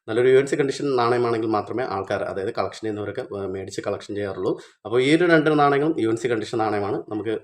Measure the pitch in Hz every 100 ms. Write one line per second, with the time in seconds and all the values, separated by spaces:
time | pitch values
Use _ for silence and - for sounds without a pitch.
0 | - 113 127 131 139 151 135 - 143 127
1 | 117 120 120 113 113 107 104 110 120 98
2 | 95 101 87 92 101 117 95 - 110 104
3 | 104 113 127 104 98 95 95 - 110 98
4 | - 101 101 92 104 180 - _ 104 120
5 | 131 165 175 165 151 147 143 139 156 123
6 | 110 113 120 113 104 117 110 104 98 131
7 | - 110 104 107